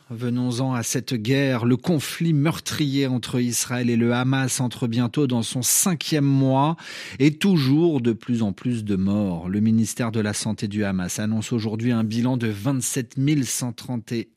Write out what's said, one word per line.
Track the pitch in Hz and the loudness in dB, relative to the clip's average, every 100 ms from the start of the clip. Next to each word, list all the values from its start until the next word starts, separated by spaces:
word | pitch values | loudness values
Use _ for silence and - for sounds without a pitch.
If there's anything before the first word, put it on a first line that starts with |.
| - | -10
venons-en | 117 123 123 123 120 131 | -6 -2 0 0 0 0
à | 123 | -2
cette | 113 131 - | -2 -4 -2
guerre. | 120 107 135 139 123 | -2 0 2 2 2
Le | 120 127 | 2 2
conflit | 175 156 - - 165 | 2 0 -2 -2 2
meurtrier | 147 156 - - - 147 139 135 | 2 2 0 -4 -2 0 0 0
entre | 123 - 123 | -2 -2 -2
Israël | 123 113 - 123 120 | 0 -2 -4 -2 0
et | 117 | 2
le | 117 | 2
Hamas | 120 131 135 131 - | 2 2 0 0 -2
entre | 123 - 123 | -2 -2 -2
bientôt | 117 120 151 139 | 0 0 0 0
dans | 120 | 0
son | 110 131 | -2 -4
cinquième | 113 - 196 156 - 151 | 0 2 2 -2 0 2
mois | 139 135 131 131 151 165 - - - - | 4 4 4 4 2 0 -8 -14 -10 2
et | 147 151 | 2 4
toujours | 202 170 131 147 170 139 | 4 4 4 4 4 2
de | 117 | 2
plus | 110 - 117 | 0 -2 0
en | 104 | 0
plus | 95 127 117 | -2 -4 -2
de | 104 | -2
morts. | 95 98 104 98 85 90 | 0 2 2 0 -2 -2
Le | 104 | 0
ministère | 110 113 107 - 117 | 4 4 2 -2 -2
de | 110 | -2
la | 104 | -2
Santé | - 117 98 104 | -2 -4 -4 -4
du | 104 | -2
Hamas | 98 92 90 - | 0 -2 -4 -4
annonce | 107 110 - | -2 -2 -2
aujourd'hui | 120 110 110 123 | -2 -2 -2 0
un | 113 | 0
bilan | 110 117 123 127 | 0 -2 -2 0
de | 113 | -2
vingt-sept | 101 120 135 - 139 113 135 | -2 -2 -2 -2 -4 -6 -2
mille | 139 151 | 0 0
cent | 117 - 123 | 0 -4 -6
trente | - - 123 - | -8 -8 -8 -6
et | 117 - | -6 -6